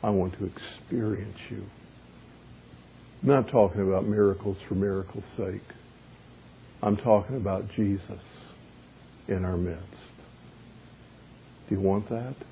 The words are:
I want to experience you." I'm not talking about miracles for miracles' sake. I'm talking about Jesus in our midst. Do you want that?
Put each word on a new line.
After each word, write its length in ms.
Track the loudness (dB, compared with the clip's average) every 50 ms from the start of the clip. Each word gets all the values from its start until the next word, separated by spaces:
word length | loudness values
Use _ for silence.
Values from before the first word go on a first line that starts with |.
| 2
I 80 | 2
want 240 | 2 2 2 0 -2 -4
to 80 | -6
experience 920 | -8 -6 -10 -14 -14 -16 -16 -10 -4 -4 -2 0 0 -2 -2 -4 -10 -12 -14 -12 -12
you." 140 | -10 -10 -12 -14 -16 -18 -20 -20 -20 -20 -20 -20 -20 -20 -20 -20 -20 -20 -20 -20 -20 -20 -20 -20 -20 -20 -20 -20 -20 -20 -20 -20 -14 -2 4
I'm 60 | 4
not 200 | 6 6 4 4
talking 320 | 6 6 6 6 6 2
about 260 | 2 2 2 2 2
miracles 520 | 2 4 6 6 4 4 2 -2 -4 -4 -4 -6 -4
for 60 | -2
miracles' 500 | 0 0 0 0 -2 -4 -6 -10 -12 -12 -12 -8
sake. 260 | -6 -6 -6 -6 -8 -10 -14 -20 -20 -20 -20 -20 -20 -20 -20 -20 -20 -20 -20 -20 -20 -20 -20 -20 -20 -20 -20 -12 -4 0
I'm 140 | 0 0
talking 400 | 2 6 6 6 6 6 2 -6
about 340 | -4 -2 -2 -2 -2 -4 -6 -2
Jesus 480 | 0 0 0 0 -2 -4 -10 -14 -14 -14 -20 -20 -20 -20 -20 -20 -20 -20 -20 -20 -20 -20 -20 -20 -20 -20 -20 -20 -18 -6
in 180 | -4 -2 -2 0
our 120 | -2 0
midst. 260 | 0 -2 -2 -4 -8 -12 -16 -18 -20 -20 -20 -20 -20 -20 -20 -20 -20 -20 -20 -20 -20 -20 -20 -20 -20 -20 -20 -20 -20 -20 -20 -20 -20 -20 -20 -20 -20 -20 -20 -20 -20 -6 -4
Do 60 | -2
you 60 | 0
want 280 | 2 2 2 2 0 -4
that? 260 | -6 -6 -6 -8 -10 -12 -14 -18